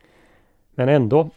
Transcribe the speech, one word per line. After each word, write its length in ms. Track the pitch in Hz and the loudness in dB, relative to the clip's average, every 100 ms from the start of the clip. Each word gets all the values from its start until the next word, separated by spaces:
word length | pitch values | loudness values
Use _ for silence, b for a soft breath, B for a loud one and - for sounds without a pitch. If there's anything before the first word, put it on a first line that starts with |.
| b b b b b b b | b b b b b b b
Men 180 | - 131 | -4 0
ändå, 420 | 147 110 143 156 | 0 2 0 -2